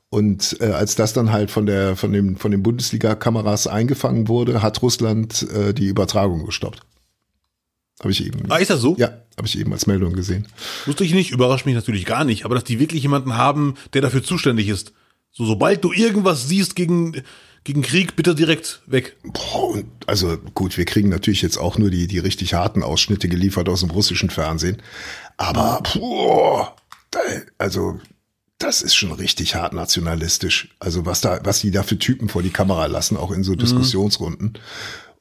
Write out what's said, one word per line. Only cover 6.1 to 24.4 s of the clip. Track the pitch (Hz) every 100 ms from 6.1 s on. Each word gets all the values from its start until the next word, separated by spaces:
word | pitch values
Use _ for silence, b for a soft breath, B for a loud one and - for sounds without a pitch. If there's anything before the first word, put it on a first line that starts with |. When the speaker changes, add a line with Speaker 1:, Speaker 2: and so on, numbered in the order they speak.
| 107 98 85 67
Speaker 1:
gestoppt. | - - - - _ _ _ _ _ _ _ _ _ _ -
Hab | -
ich | 98
eben | - - -
Speaker 2:
Ah, | 165
ist | 196
das | 165
so? | 120 190
Speaker 1:
Ja, | 117 - - -
hab |
ich | 110 92
eben | -
als | 95 -
Meldung | 98 90
gesehen. | 92 92 92 104 B B B -
Speaker 2:
Wusste | 147
ich | 185
nicht, | 185 180
überrascht | 123 127 131 143
mich |
natürlich | 117 117 104
gar | 90 117
nicht, | 147 107
aber | -
dass | 120
die | - 117
wirklich | 156 165
jemanden | 139 139 131 113
haben, | 131 147 143 135 B
der | 135
dafür | 135 131
zuständig | - 175 143 117 104
ist. | 98 - - _ _ _
So, | - 113
sobald | 104 165 202
du | 180
irgendwas | 185 226 208 190 156 127
siehst | 196 190 -
gegen, | 170 175 165 156 B B B B
gegen | - 143
Krieg, | 123 165 180 -
bitte | 165
direkt | 151 160 160 - - -
weg. | 131 - -
Speaker 1:
Boah, | - - - - 359
und | - - - -
also | 101 90 80 -
gut, | - 92 -
wir |
kriegen | 87 107 101
natürlich | 85 - 101
jetzt | 87 -
auch | 87 -
nur | 101
die, | 90 87
die | 92
richtig | 92 - 92
harten | 87 95 101
Ausschnitte | 67 80 - 101 90
geliefert | 87 95 92 85
aus | 90
dem | 87
russischen | 90 104 87 90
Fernsehen. | -